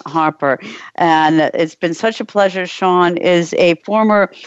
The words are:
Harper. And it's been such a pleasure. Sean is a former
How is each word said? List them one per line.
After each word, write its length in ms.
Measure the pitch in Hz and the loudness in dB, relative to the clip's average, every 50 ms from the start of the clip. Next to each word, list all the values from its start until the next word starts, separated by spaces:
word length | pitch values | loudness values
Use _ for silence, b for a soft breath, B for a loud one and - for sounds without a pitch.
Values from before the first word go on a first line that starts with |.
| - | -8
Harper. 540 | - 143 165 156 156 151 - - 139 131 - B B B B B B B | -6 -2 0 0 0 -2 -2 -2 -2 -2 -2 B B B B B B B
And 460 | - 180 170 160 156 156 156 160 160 151 135 - | -2 2 2 4 4 4 4 2 2 0 0 0
it's 220 | - 165 160 - | -2 -2 -4 -4
been 180 | - - 170 165 | -4 -4 -4 -4
such 280 | - - 226 226 - | -2 -4 -4 -4 -4
a 40 | 226 | -8
pleasure. 400 | - - 208 202 190 180 190 180 | -6 0 0 0 0 0 -4 -8
Sean 520 | 175 - - 196 185 180 180 180 175 175 - | -8 -6 -2 0 2 2 2 2 2 0 0
is 360 | - 180 180 170 170 160 - | 0 2 2 2 0 0 0
a 200 | - 180 175 165 160 - | 2 2 2 2 0 -2
former 480 | - 202 220 220 220 214 208 196 185 B B B | -4 -2 0 2 2 4 2 2 0 B B B